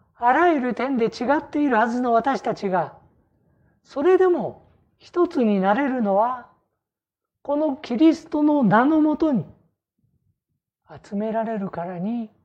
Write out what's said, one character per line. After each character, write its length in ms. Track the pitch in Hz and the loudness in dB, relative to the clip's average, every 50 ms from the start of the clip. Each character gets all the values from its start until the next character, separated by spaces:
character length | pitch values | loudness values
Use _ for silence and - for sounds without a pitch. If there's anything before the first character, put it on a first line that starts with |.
| _ _ _ | _ _ _
あ 180 | - 233 240 262 | 0 2 2 4
ら 160 | 302 349 349 | 4 4 2
ゆ 120 | 330 285 | 2 0
る 120 | 247 247 220 | -2 -4 -4
点 220 | - 233 269 277 | -4 -4 -4 -2
で 80 | 233 233 | -2 -2
違 340 | 220 - - 247 226 285 311 | -2 -2 -4 -2 -2 -2 -2
っ 100 | 320 - | -2 -4
て 140 | - 294 294 | -4 -2 0
い 40 | |
る 100 | 285 240 | 0 2
は 100 | 214 226 | 2 0
ず 120 | 233 233 247 | 0 -2 -2
の 140 | 247 240 233 | -2 0 0
私 280 | 226 226 285 262 202 | 0 0 0 -2 -2
た 120 | - 240 202 | -4 -6 -6
ち 160 | - - 196 | -4 -4 -4
が、 240 | 185 180 156 - - - _ _ _ _ _ _ _ _ _ _ _ _ _ _ _ _ _ | -2 -2 -4 -4 -8 -18 _ _ _ _ _ _ _ _ _ _ _ _ _ _ _ _ _
そ 200 | - - 269 294 | -12 -6 -2 2
れ 160 | 359 370 349 | 4 4 4
で 80 | 370 | 4
も 400 | 370 349 294 196 131 - - _ _ _ _ _ _ _ _ | 2 0 0 -4 -8 -10 -14 _ _ _ _ _ _ _ _
一 280 | _ - - 349 359 | _ -6 -2 0 0
つ 160 | 349 - 302 240 | 0 0 0 0
に 160 | 214 208 196 | 2 2 2
な 140 | 185 196 208 | 2 2 0
れ 140 | 247 285 | 0 0
る 160 | 269 262 254 220 | -2 -2 -2 -2
の 120 | 202 190 | 0 2
は、 320 | 196 226 247 254 254 - - _ _ _ _ _ _ _ _ _ _ _ _ _ _ _ _ _ _ | 2 0 0 -2 -6 -12 -18 _ _ _ _ _ _ _ _ _ _ _ _ _ _ _ _ _ _
こ 140 | - - 285 | -8 -4 -2
の 200 | 294 311 311 269 | -2 -2 -2 -4
キ 220 | - - - 247 | -6 -8 -6 0
リ 160 | - 311 330 302 | 4 4 4 4
ス 140 | - - | 2 -2
ト 160 | - - 302 302 | -6 -2 0 2
の 180 | 302 294 294 | 2 2 2
名 240 | 262 196 180 226 254 | 4 4 4 4 4
の 160 | 294 320 311 | 4 4 4
も 160 | 302 311 302 | 2 2 2
と 140 | - 339 311 | 0 0 0
に 140 | 277 202 - - - _ _ _ _ _ _ _ _ _ _ _ _ _ _ _ _ _ _ _ _ _ _ _ _ _ _ - 160 143 - | 0 -2 -4 -6 -12 _ _ _ _ _ _ _ _ _ _ _ _ _ _ _ _ _ _ _ _ _ _ _ _ _ _ -20 -20 -20 -14
集 120 | - 214 | -10 -8
め 160 | 196 214 220 | -6 -4 -4
ら 120 | 214 226 220 | -4 -4 -4
れ 140 | 220 226 | -4 -4
る 140 | 208 196 180 | -6 -6 -8
か 140 | - 170 170 | -8 -8 -8
ら 120 | 180 185 | -8 -8
に 320 | 170 180 214 240 240 226 - _ _ | -8 -6 -6 -6 -6 -8 -10 _ _